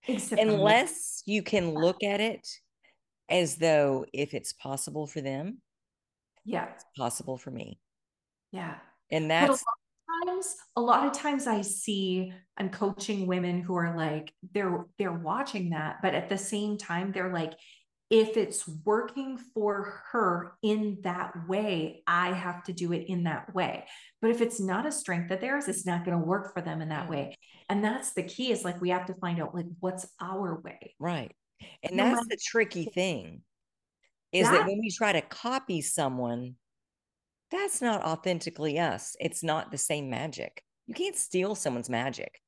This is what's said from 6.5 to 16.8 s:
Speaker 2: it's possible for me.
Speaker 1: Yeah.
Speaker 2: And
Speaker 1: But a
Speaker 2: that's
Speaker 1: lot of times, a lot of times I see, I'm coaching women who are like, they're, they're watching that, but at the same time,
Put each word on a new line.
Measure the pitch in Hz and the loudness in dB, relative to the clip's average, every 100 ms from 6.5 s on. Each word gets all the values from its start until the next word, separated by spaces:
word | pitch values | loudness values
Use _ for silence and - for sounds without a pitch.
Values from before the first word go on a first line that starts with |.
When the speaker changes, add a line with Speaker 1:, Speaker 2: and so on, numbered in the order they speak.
| 208 - | -4 -6
Speaker 2:
it's | - - - | -12 -20 -4
possible | 120 - 127 131 | -4 -4 -6 -10
for | - | -10
me. | 120 - 107 _ _ _ _ _ _ _ | -10 -10 -14 _ _ _ _ _ _ _
Speaker 1:
Yeah. | 185 165 151 - _ _ | -10 -10 -10 -18 _ _
Speaker 2:
And | 160 156 | 0 4
Speaker 1:
But | 160 | 4
a | - | 6
Speaker 2:
that's | 269 - | 4 0
Speaker 1:
lot | - _ _ - 330 | -6 _ _ -8 -4
of | 359 | -2
times, | 370 370 - - - | -2 -6 -10 -6 -2
a | |
lot | 240 240 277 | 4 4 4
of | |
times | 269 302 277 247 | 0 0 0 0
I | 208 | 0
see, | 196 - - 202 190 185 185 - _ - | -2 -4 -2 0 0 0 -2 -8 _ -6
I'm | 190 | -4
coaching | 190 202 196 - 208 180 | 0 -2 -2 -4 -2 0
women | 180 180 180 | 0 0 -2
who | 175 175 | -2 0
are | 170 | 0
like, | 170 160 151 156 _ | 0 -2 -2 -6 _
they're, | 185 208 196 180 175 - | -6 -2 0 -2 -6 -4
they're | 190 | -4
watching | 170 156 220 277 208 175 | -2 -2 -2 -2 -2 -2
that, | 160 156 - | -2 -4 -2
but | 190 | 0
at | 160 180 | 0 -2
the | 196 | -4
same | 196 208 208 | -2 -2 -2
time, | 208 | -4